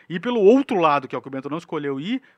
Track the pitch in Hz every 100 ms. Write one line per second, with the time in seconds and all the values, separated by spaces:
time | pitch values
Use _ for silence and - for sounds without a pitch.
0 | - 175 202 240 196 262 285 208 160 143
1 | 131 135 135 135 139 156 - 160 143 135
2 | 165 254 -